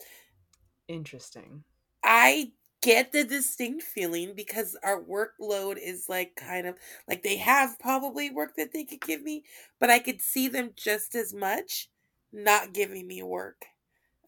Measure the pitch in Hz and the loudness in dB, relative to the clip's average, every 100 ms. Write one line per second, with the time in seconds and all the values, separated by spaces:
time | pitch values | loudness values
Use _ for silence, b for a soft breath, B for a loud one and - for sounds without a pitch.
0 | B B B B _ _ _ _ - 165 | B B B B _ _ _ _ -12 -12
1 | 151 131 - - - 147 - _ _ _ | -12 -16 -20 -20 -20 -20 -20 _ _ _
2 | 208 226 254 294 262 _ _ _ 247 226 | 6 8 8 6 0 _ _ _ 6 6
3 | 262 302 254 277 262 - 240 302 339 - | 4 2 0 0 -2 -2 -4 -6 -8 -4
4 | 180 170 180 202 208 214 208 - 196 196 | -2 -2 -6 -10 -8 -6 -6 -4 -2 -2
5 | 165 196 220 - 214 202 196 196 175 180 | -2 -4 -4 -6 -4 -4 -4 -6 -8 -8
6 | - 185 180 - - 180 180 180 B B | -6 -4 -4 -8 -8 -6 -6 -8 B B
7 | B 180 202 196 190 277 262 226 240 262 | B -4 -2 0 4 6 4 0 -2 -2
8 | 277 262 285 269 302 - 311 320 302 262 | -2 -6 -6 -4 -6 -6 -6 -8 -10 -10
9 | - 320 285 302 - B B B 247 240 | -6 -6 -6 -10 -12 B B B 6 6
10 | 247 - - 269 262 254 240 - 214 214 | 4 -4 -4 -2 -2 -2 -6 -6 -4 -4
11 | - 240 214 196 196 214 - - - _ | -4 -6 -6 -4 -4 -4 -4 -8 -10 _
12 | _ _ _ 214 208 208 202 185 196 190 | _ _ _ -2 4 4 2 -4 -4 -6
13 | 185 185 185 - - - - _ _ _ | -12 -12 -8 -6 -8 -12 -20 _ _ _
14 | _ _ | _ _